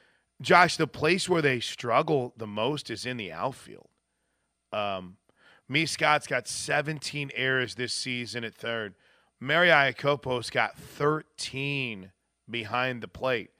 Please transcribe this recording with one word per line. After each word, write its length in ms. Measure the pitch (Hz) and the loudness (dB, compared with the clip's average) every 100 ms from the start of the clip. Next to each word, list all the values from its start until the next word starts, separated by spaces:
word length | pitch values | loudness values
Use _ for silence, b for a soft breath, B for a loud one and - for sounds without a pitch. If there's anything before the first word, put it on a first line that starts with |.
| b b b _ | b b b _
Josh, 340 | 131 175 175 - | 6 8 8 4
the 120 | 151 | -2
place 400 | - 151 185 - | 0 2 2 2
where 140 | 170 | 2
they 180 | 147 123 | 2 0
struggle 720 | - - 123 123 156 147 123 - | -2 -6 2 2 4 2 0 -6
the 100 | 110 | -8
most 440 | 104 120 147 - | -2 -2 -2 -6
is 160 | 107 120 | -8 -6
in 100 | 123 | -6
the 160 | 92 | -8
outfield. 560 | 80 123 127 - 50 - _ _ _ _ _ _ _ _ | -6 -6 -6 -14 -20 -20 _ _ _ _ _ _ _ _
Um, 440 | 104 101 95 92 95 _ b b b - | -4 -4 -4 -8 -16 _ b b b -4
Mee 180 | 143 160 | -2 0
Scott's 400 | - 151 151 - | 2 4 4 2
got 200 | 131 - | -4 -4
seventeen 840 | - - 147 147 151 - 143 139 | -8 -2 -2 0 -6 -6 -6 -6
errors 400 | 120 131 131 123 | -2 0 2 0
this 180 | 120 123 | -4 -6
season 520 | - 131 123 113 120 | -4 -6 -6 -6 -8
at 100 | 113 | -8
third. 400 | - 113 117 107 - _ _ _ _ | -8 -6 -4 -6 -10 _ _ _ _
Mary 280 | 127 160 175 | 0 4 6
Iacopo's 800 | 151 135 120 143 147 135 123 - | 6 6 2 0 0 -2 -4 -2
got 260 | 127 110 - | 0 0 -2
thirteen 1400 | - - 147 156 - - - 131 139 139 127 104 92 _ _ _ - | -18 -2 0 0 -4 -10 -10 -6 -4 -4 -4 -8 -14 _ _ _ -10
behind 540 | 117 104 123 127 120 | -8 -4 -2 -2 -4
the 60 | 107 | -10
plate. 420 | - 131 120 - _ | -6 -2 -2 -4 _